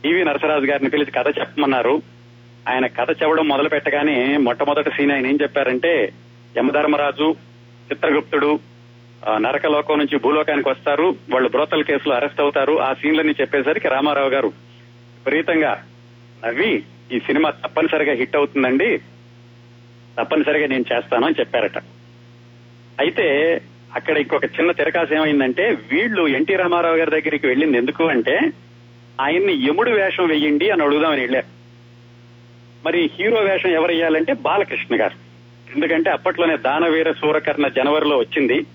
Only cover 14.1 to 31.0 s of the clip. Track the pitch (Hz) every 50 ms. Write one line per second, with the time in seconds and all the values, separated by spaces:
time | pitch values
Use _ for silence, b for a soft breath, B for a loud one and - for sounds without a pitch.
14.1 | 143 139 139 135 127 135 123 104 - - - - - - - - - - - -
15.1 | - - - 135 143 160 160 - 170 160 156 135 101 - - - - - - -
16.1 | - - - - - - 120 117 117 135 196 226 165 104 - - - - - -
17.1 | 127 117 - - 135 147 160 151 - - - - - 156 160 160 165 156 156 147
18.1 | 139 117 131 127 - 147 143 139 - 139 131 127 127 139 208 240 165 - - -
19.1 | - - - - - - - - - - - - - - - - - - - -
20.1 | - - 113 - 160 156 147 151 147 156 151 135 135 131 120 - 120 120 120 -
21.1 | 127 117 127 160 156 - - - - 120 104 98 - - - - - - - -
22.1 | - - - - - - - - - - - - - - - - - - 139 -
23.1 | - - 196 156 139 143 156 165 165 - - - - - - - - 120 - -
24.1 | 156 151 139 - 160 139 - - - - 156 175 170 - 147 160 - 170 165 139
25.1 | 156 156 156 156 147 143 135 127 123 - 196 233 190 123 - 117 131 165 220 240
26.1 | 214 185 170 151 135 131 160 - 196 185 185 175 170 170 170 165 165 160 165 156
27.1 | 156 156 143 156 151 143 - 135 127 135 160 156 135 120 120 139 143 - 165 165
28.1 | 147 123 110 127 147 202 320 - - - - - - - - - - - - -
29.1 | - - 135 147 160 185 196 202 175 139 127 143 151 185 233 247 233 208 196 190
30.1 | - 185 180 165 156 151 147 151 147 147 170 214 202 170 151 143 143 151